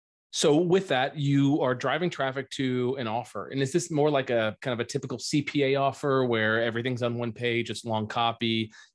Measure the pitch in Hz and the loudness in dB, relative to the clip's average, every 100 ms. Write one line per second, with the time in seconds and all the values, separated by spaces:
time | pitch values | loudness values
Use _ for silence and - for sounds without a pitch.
0 | _ _ _ - 160 147 180 190 190 131 | _ _ _ 0 4 4 4 2 2 0
1 | 139 151 139 139 139 160 131 123 131 151 | 0 0 2 4 4 4 2 0 0 0
2 | 180 - 135 135 135 - 131 127 123 139 | -2 -2 -4 -4 -8 -4 -2 0 -2 -2
3 | 113 117 113 104 - 135 135 175 170 147 | -4 -4 -6 -10 -6 -2 0 0 0 0
4 | 151 139 123 120 110 - 131 120 117 - | 2 2 0 0 0 -2 -6 -4 -4 -4
5 | 127 120 - 147 147 147 135 139 139 120 | -6 -8 -2 -2 0 0 0 2 0 -2
6 | 143 135 127 113 110 113 117 117 127 120 | 0 2 2 2 2 2 0 -2 -2 -2
7 | 120 120 120 113 120 117 117 107 117 110 | -2 -2 -6 -4 -2 -2 -4 -6 -4 -4
8 | 104 120 117 113 117 113 107 - - | -2 0 0 0 0 0 -2 -8 -12